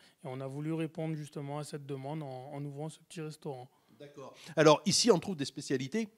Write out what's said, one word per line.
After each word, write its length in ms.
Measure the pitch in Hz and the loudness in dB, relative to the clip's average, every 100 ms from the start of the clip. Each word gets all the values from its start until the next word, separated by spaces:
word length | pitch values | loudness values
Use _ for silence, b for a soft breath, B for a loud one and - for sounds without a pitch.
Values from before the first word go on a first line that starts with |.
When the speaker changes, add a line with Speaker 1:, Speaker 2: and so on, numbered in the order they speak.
| b b | b b
Speaker 1:
et 40 | 139 | -10
on 100 | 127 | -8
a 80 | 135 | -8
voulu 240 | 139 151 | -6 -4
répondre 420 | 160 160 160 160 | -2 -4 -4 -4
justement 460 | 156 143 160 143 147 | -4 -8 -10 -8 -6
à 60 | 147 | -8
cette 200 | - 139 | -10 -8
demande 380 | 139 135 160 | -8 -6 -6
en, 280 | 147 127 135 | -6 -10 -10
en 100 | 143 | -8
ouvrant 240 | 147 139 156 | -8 -8 -10
ce 120 | - | -12
petit 200 | - - | -16 -10
restaurant. 500 | 156 151 156 127 123 _ _ - | -10 -10 -10 -10 -14 _ _ -20
Speaker 2:
D'accord. 340 | 147 - 127 - B 165 | -20 -16 -16 -16 B 6
Alors, 260 | 156 147 202 | 8 8 6
ici, 260 | - 233 | 4 6
on 80 | 185 | 6
trouve 160 | - 170 | 4 -4
des 80 | |
spécialités 640 | 135 - - 135 131 220 220 | -4 -6 -2 -2 0 -4 -4